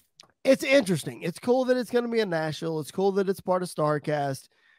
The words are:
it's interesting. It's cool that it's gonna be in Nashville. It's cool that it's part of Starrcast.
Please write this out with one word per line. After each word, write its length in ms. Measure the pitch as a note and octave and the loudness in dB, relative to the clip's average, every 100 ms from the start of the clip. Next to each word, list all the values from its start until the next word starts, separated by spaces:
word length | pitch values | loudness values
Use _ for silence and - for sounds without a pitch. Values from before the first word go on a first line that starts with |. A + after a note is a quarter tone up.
| _ _ - _ C4+ | _ _ -20 _ 2
it's 180 | C4+ | 4
interesting. 600 | D4 C#4 F#3+ E3 D3 A#2 | 6 4 4 0 -2 -8
It's 160 | E3+ - | -8 -4
cool 260 | B3 B3+ B3+ | 0 2 2
that 100 | B3+ | 0
it's 160 | A3 | 0
gonna 160 | A#3+ A#3+ | -2 0
be 140 | A3+ | 0
in 80 | G3+ | 0
Nashville. 500 | E3 D#3+ D3 E3 D#3 | 0 -2 -4 -4 -4
It's 100 | C#3+ | -6
cool 220 | - G3 | 0 0
that 160 | G3 F#3+ | 2 -2
it's 140 | F#3+ | -2
part 220 | F#3+ F#3 | -2 -2
of 60 | F3+ | -2
Starrcast. 800 | - D3+ D3+ D3+ D3 C#3 C3+ - _ _ | -2 0 0 -2 -2 -2 -4 -10 _ _